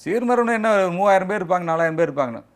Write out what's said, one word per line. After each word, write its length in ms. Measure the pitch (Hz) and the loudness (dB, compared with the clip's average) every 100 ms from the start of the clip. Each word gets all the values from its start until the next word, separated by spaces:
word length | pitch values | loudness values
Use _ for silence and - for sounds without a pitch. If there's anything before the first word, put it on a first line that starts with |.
சீர்மரபுனா 480 | 156 226 240 240 233 | -4 -2 0 0 0
என்ன 220 | 226 220 | 0 2
ஒரு 160 | 208 185 | 2 0
மூவாயிரம் 380 | 175 202 190 190 | 0 2 2 2
பேர் 160 | 208 | -4
இருப்பாங்க, 180 | 170 180 | -2 -2
நாலாயிரம் 320 | 170 165 165 | 0 0 0
பேர் 180 | 160 160 | 0 -2
இருப்பாங்கன்னு. 300 | 143 127 117 - | 0 -4 -6 -16